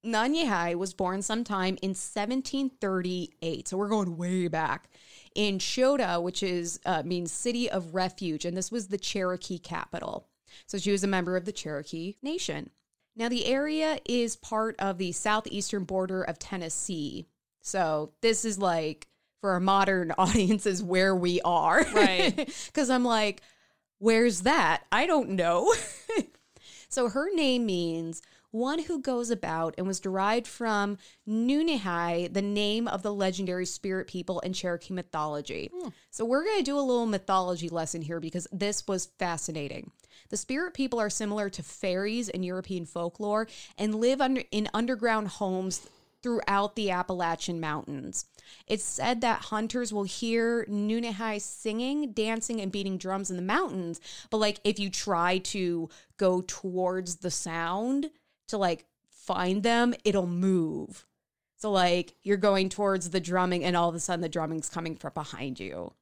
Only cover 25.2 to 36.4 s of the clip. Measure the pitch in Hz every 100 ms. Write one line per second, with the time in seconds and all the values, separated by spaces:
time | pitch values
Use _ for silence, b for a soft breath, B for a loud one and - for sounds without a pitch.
25.2 | 196 190 170 170 403 453 - - - 440
26.2 | - _ _ B B B B - 240 240
27.2 | 330 359 277 247 226 180 170 165 165 165
28.2 | b b b 220 254 320 311 320 262 247
29.2 | 233 226 160 160 165 - 185 190 196 190
30.2 | 202 233 226 - 233 208 202 202 b b
31.2 | - 220 240 285 330 277 190 170 170 170
32.2 | 175 190 202 202 208 220 226 196 208 202
33.2 | 190 180 185 180 180 - 196 185 185 180
34.2 | 175 175 185 185 180 170 - 185 180 156
35.2 | 151 147 - 78 - 359 302 B B -
36.2 | 233 269